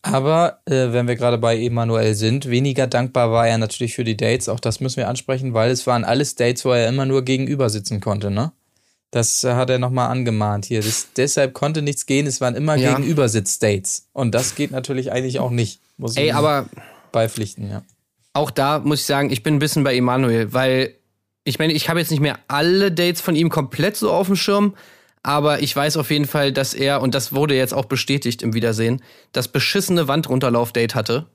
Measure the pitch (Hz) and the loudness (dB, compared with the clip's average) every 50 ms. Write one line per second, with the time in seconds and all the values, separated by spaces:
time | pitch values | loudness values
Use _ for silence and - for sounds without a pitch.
0 | - - - 135 135 143 160 160 170 170 - _ _ - 143 131 127 123 117 123 | -4 0 0 0 2 2 4 4 2 2 0 _ _ -2 0 2 2 2 2 0
1 | 120 120 123 113 123 120 120 117 117 117 113 110 117 120 120 120 117 117 113 113 | 0 0 0 0 2 0 2 2 2 2 2 2 0 0 0 0 0 2 2 2
2 | 110 110 110 104 110 110 117 139 139 131 120 123 135 143 131 131 135 127 - 120 | 2 2 2 2 2 0 0 0 0 0 0 2 2 2 2 0 0 2 2 0
3 | 120 127 - 127 120 113 113 117 117 117 113 113 113 107 - - 123 117 - - | 0 0 0 2 2 2 4 2 2 2 2 2 0 -2 -4 -4 -6 -6 -4 -4
4 | 123 113 107 104 - 110 117 131 - - 107 120 - 117 110 - 131 131 127 - | -2 -2 -2 0 0 0 0 0 -2 -4 -6 -4 -2 -4 -4 -2 -4 -4 -4 -2
5 | 120 95 123 127 - - 131 127 131 131 117 113 110 120 131 127 - - 123 117 | -4 -4 -4 -6 -4 -4 -4 -4 -2 -2 0 2 2 2 2 0 0 0 0 0
6 | 113 - 117 127 147 - - - 123 120 123 123 - 131 123 120 117 113 123 135 | 2 0 0 0 0 -2 -2 0 0 0 0 0 0 2 2 2 2 2 0 0
7 | 135 135 135 135 131 127 135 127 135 131 147 139 131 117 104 107 101 - 110 101 | 0 2 0 0 2 2 0 0 0 -2 0 0 0 0 0 -2 -4 -4 -6 -4
8 | - 110 101 101 104 101 98 104 127 160 - _ _ _ _ _ _ _ _ _ | -2 -2 -2 -2 -2 -2 0 0 -2 -2 -6 _ _ _ _ _ _ _ _ _
9 | _ _ - 120 117 - - - - 127 123 123 127 123 127 123 127 123 127 127 | _ _ -2 -2 0 0 0 0 0 0 0 0 2 2 0 0 0 0 0 0
10 | 123 120 123 127 123 117 110 107 107 104 104 104 101 - 120 110 104 110 110 - | 0 0 0 -2 0 0 0 0 0 0 0 -2 -4 -2 -2 -2 -2 -2 -2 -4
11 | - - _ - 131 139 - - 139 131 131 - - 147 156 160 147 143 135 - | -6 -6 _ 0 0 0 2 2 0 0 0 -2 -2 -2 -2 0 -2 -2 -4 -4
12 | - - 139 135 151 143 123 - 131 123 120 - 147 156 151 139 127 127 127 135 | -2 0 0 2 2 0 -2 -2 -2 -2 -2 0 0 2 2 2 4 2 2 2
13 | 143 120 165 147 135 117 107 113 95 - - - - 110 104 98 95 - - - | 2 0 2 2 2 2 2 0 0 -2 -2 0 0 0 0 0 -2 -6 -8 -8
14 | _ _ _ - 131 117 101 117 135 - - - 147 143 135 131 123 - 139 127 | _ _ _ -2 -2 0 0 0 -2 -2 -4 -4 -4 -4 -4 -8 -6 -4 -4 -4
15 | 127 135 - 127 131 131 123 127 123 123 120 120 117 101 - _ _ _ _ - | -4 -2 -4 -2 -2 -2 -2 -2 -2 -2 0 0 -2 -2 -4 _ _ _ _ -10
16 | 127 117 117 131 143 156 143 147 147 156 147 139 113 101 - - - - - - | -8 -6 -2 0 0 0 2 2 2 2 2 0 -2 -6 -12 -20 -20 -20 -20 -20
17 | - _ - 117 113 113 - 113 110 104 - - 107 101 101 - - _ _ _ | -20 _ 0 0 0 0 -2 -6 -8 -8 -8 -10 -10 -8 -10 -10 -12 _ _ _
18 | _ _ _ _ _ _ _ 139 151 135 - - 135 139 151 151 - 143 151 139 | _ _ _ _ _ _ _ -2 -2 -2 0 0 0 0 0 0 0 0 0 0
19 | - - 147 139 143 135 135 123 - 156 151 143 151 151 - 160 139 139 127 123 | 0 0 0 0 0 0 -2 -2 0 0 2 2 2 0 0 2 2 2 2 2
20 | 123 127 123 131 135 123 117 113 113 101 117 127 131 131 131 131 131 127 - _ | 2 2 2 2 2 2 2 0 0 0 0 0 2 2 2 2 0 -2 -6 _
21 | _ _ _ _ _ _ _ _ _ - 131 - 156 160 156 151 - - 165 170 | _ _ _ _ _ _ _ _ _ -6 -4 -2 0 0 0 0 -2 -2 0 -2
22 | 165 165 160 143 147 147 127 - _ _ - 143 156 170 180 196 196 196 170 160 | 0 0 0 0 0 0 -2 -4 _ _ -2 0 2 2 4 4 2 2 2 2
23 | 175 175 175 170 - - 170 151 170 165 160 165 143 117 - - 180 196 214 - | 0 0 0 -2 -2 -2 0 2 2 2 0 0 -4 -4 -2 -2 -2 -2 0 -2
24 | 220 208 170 175 196 180 196 165 - - 202 202 208 202 196 - - - - _ | -2 0 0 0 2 0 0 0 2 2 2 2 2 2 0 -4 -18 -20 -20 _
25 | _ _ _ _ _ - 143 147 147 151 147 - 143 139 - 143 139 151 151 160 | _ _ _ _ _ -2 0 2 2 2 2 2 -2 -2 0 0 0 0 0 0
26 | 143 - 151 147 147 135 - 151 143 139 135 135 135 - - - 139 139 143 135 | -2 0 0 0 0 0 0 0 0 2 0 0 -2 -2 -2 -2 0 0 0 2
27 | 123 131 120 139 127 - - 135 147 151 139 131 131 127 - 139 123 - 135 120 | 0 0 0 -2 -4 -2 -2 0 2 2 2 2 2 0 0 -4 -2 -2 -2 -4
28 | - - 139 139 - 120 120 120 - 117 110 117 113 117 110 107 117 113 120 131 | -2 -2 -2 -2 0 -2 -4 -2 -2 -2 -2 0 0 0 0 0 0 0 0 -2
29 | - - - - _ _ _ 131 127 - - 139 - - - 202 190 - 185 170 | -6 -14 -20 -20 _ _ _ -6 -6 -2 -2 -2 -2 0 0 -2 0 2 2 2
30 | 160 131 139 156 160 - 131 131 135 131 120 120 120 113 - 120 117 113 - 123 | 2 2 0 0 0 0 0 0 2 2 2 2 0 0 0 -2 -2 0 0 -4
31 | 107 - 117 135 165 _ _ | -2 -2 -2 -4 -4 _ _